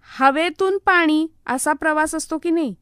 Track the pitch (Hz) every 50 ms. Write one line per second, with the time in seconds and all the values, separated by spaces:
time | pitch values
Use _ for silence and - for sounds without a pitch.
0 | _ - - - 269 269 269 311 330 359 320 - 381 381 392 392 _ 403 370 349
1 | 330 311 311 311 320 320 _ _ _ - 240 262 - 302 311 285 - 311 302 302
2 | 311 311 320 320 - - 320 302 - 349 330 339 311 240 180 _